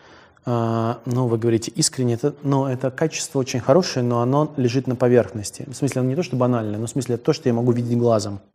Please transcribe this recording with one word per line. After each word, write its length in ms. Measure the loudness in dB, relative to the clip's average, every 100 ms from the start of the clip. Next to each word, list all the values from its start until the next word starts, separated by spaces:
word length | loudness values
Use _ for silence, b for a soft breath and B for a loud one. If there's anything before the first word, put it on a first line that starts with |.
| b b b b -4
а, 540 | -2 0 0 -2 -4 -4
ну, 220 | -2 0
вы 100 | 0
говорите 340 | 0 0 -2
искренне, 440 | -4 -2 0 -2 0
это, 180 | -2 -4
ну, 220 | 0 0 0
это 260 | -2 -4
качество 480 | -2 -2 -2 -6 -4
очень 200 | -2 0
хорошее, 440 | 4 4 4 0
но 180 | 0 0
оно 300 | 2 2 0 0
лежит 300 | 0 0 -2
на 80 | 0
поверхности. 680 | 4 4 4 -2 -10 -12 -14
В 60 |
смысле, 280 | -4 -4 0
оно 80 | -2
не 60 | -2
то, 80 |
что 120 | -2 0
банальное, 440 | 0 0 -2 -4
но 80 | -4
в 20 |
смысле, 260 | -4 -4 -2
это 100 | -2
то, 80 |
что 160 | 0 0
я 40 |
могу 180 | 2 2
видеть 260 | 2 0 2
глазом. 420 | 4 2 0 -8 -16